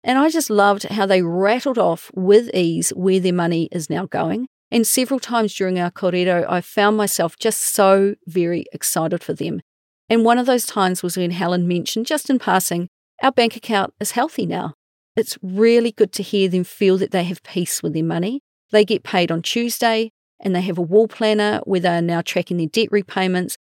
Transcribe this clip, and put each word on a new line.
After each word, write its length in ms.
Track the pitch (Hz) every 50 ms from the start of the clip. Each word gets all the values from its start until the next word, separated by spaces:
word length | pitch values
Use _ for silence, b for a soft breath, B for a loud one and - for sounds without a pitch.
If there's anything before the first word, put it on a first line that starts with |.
| -
And 160 | - 254 269
I 100 | 285 320
just 220 | 320 330 285 -
loved 320 | 214 208 202 202 202 208 -
how 240 | - 202 214 196
they 160 | 190 196 185 180
rattled 560 | 165 170 185 190 202 226 254 - 285 247 233
off 320 | 185 175 165 - - - -
with 380 | 185 185 185 202 220 240 - -
ease 380 | 175 175 165 165 165 165 -
where 280 | - 185 180 190 185 190
their 140 | 180 190 180
money 340 | 175 170 170 175 165 165 -
is 180 | - 175 156 -
now 160 | 151 170 190
going. 400 | - - - 165 165 185 220 254 - _ _ _ _
And 160 | - 233 226
several 340 | - - 262 254 247 277 247
times 360 | - - 240 233 220 202 -
during 240 | - 196 185 185 180
our 100 | 175 175
kōrero, 560 | _ - - 180 175 180 180 185 180 175 -
I 140 | - - 175
found 340 | 170 - - 320 202 208 220
myself 440 | 214 208 196 - - 170 165 - _
just 200 | - 226 214 -
so 540 | - - - - 202 190 196 196 196 202 208 _ _
very 380 | 180 160 185 170 170 175 165 - -
excited 520 | - - - - - 175 165 160 - 170 -
for 100 | - 165
them. 280 | - 147 170 - 180 - _ _ _ _ _ _ _ _
And 160 | _ 226 233 220
one 140 | 226 233
of 80 | 247 247
those 220 | 262 254 240 -
times 340 | - - - 190 185 185 -
was 160 | - 180 175
when 140 | 185 180 175
Helen 360 | 180 175 170 170 180 180 175
mentioned, 380 | 175 175 175 - - - 220 233
just 240 | - 320 294 - -
in 80 | 269
passing, 500 | 240 - 202 185 190 - - 175 175 175 - _ _ _ _ _ - -
"Our 80 | 269
bank 240 | 254 - 233 226 -
account 400 | 233 - - 226 196 196 - _ _
is 120 | 208 -
healthy 340 | - 240 262 320 - - 202
now." 300 | 165 175 - 175 151 - _ _ _ _ _ _ _ _
It's 240 | - 220 - - -
really 500 | - 185 185 202 220 233 233 240 233 233
good 200 | - - 214 185 -
to 100 | - 190
hear 260 | - - 202 190 185
them 160 | 175 180 180
feel 320 | - - - 208 190 185 190
that 100 | 196 -
they 140 | - 185 175
have 180 | 175 180 -
peace 400 | _ - - 185 175 - - -
with 120 | - 160 147
their 100 | 156 165
money. 380 | 165 165 165 175 208 247 285 _ _ _ _ _ _
They 140 | - 214 214
get 160 | 185 214 180
paid 300 | _ - - 185 175 165
on 100 | 170 165
Tuesday, 680 | 165 - - 233 233 240 226 - 240 233 226 220 226 220 _ _ _ _ _ _
and 160 | - 190 180
they 60 | 175
have 160 | 180 196 175
a 60 | 175 175
wall 240 | 156 185 214 226
planner 540 | 214 - - 226 214 214 208 208 208 208 - -
where 160 | - 190 180
they 180 | 175 180 170
are 40 | 170
now 200 | 170 170 170 165
tracking 360 | 165 - - 180 175 - 180
their 100 | 175 165
debt 240 | 151 - 226 226 -
repayments 680 | - 208 190 - - 196 190 185 185 180 180 - - _